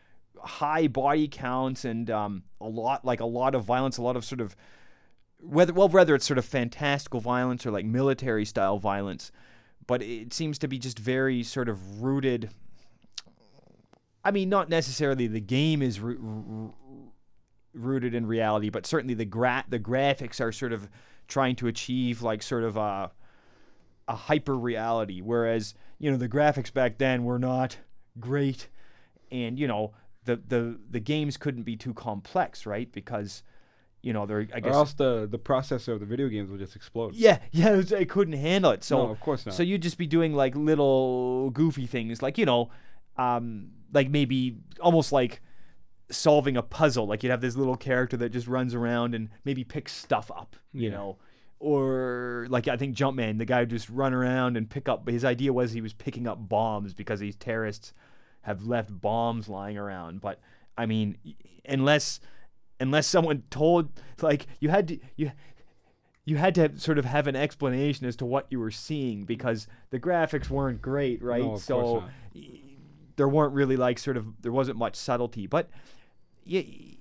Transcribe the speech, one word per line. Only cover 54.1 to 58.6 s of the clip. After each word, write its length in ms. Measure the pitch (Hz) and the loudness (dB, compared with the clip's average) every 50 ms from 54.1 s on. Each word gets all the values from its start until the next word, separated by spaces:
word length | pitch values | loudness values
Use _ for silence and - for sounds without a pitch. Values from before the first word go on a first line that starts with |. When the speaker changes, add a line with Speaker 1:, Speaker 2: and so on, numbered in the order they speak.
| 127 | 2
Speaker 1:
around 420 | 127 127 127 127 131 127 123 120 | 2 2 2 2 2 2 2 0
and 140 | 113 107 107 | -2 -4 -4
pick 180 | - 139 - 135 | -6 -4 -2 -2
up. 200 | 113 - - - | -2 -2 -2 -2
His 160 | 120 117 131 | -2 2 2
idea 280 | 131 123 117 139 139 | 0 2 2 2 2
was 200 | 127 123 123 113 | 2 2 0 0
he 80 | 113 117 | -2 -6
was 120 | 110 107 | -6 -8
picking 340 | 104 - - 139 - 117 120 | -10 -8 -10 -8 -6 -6 -6
up 220 | 113 98 - 107 92 | -6 -6 -8 -4 -2
bombs 460 | 113 104 113 113 107 101 104 98 87 | 0 0 2 0 0 -4 -6 -8 -10
because 260 | - 101 - 110 98 | -10 -6 -6 -6 -4
these 160 | 104 104 101 | -4 -8 -8
terrorists 560 | - - 123 113 113 110 107 104 - - - - - - - - - - _ - - | -8 -6 -6 -4 -2 -2 -4 -6 -8 -14 -20 -20 -20 -20 -20 -20 -20 -20 _ -20 -14
have 240 | - 107 101 92 | -8 -8 -8 -6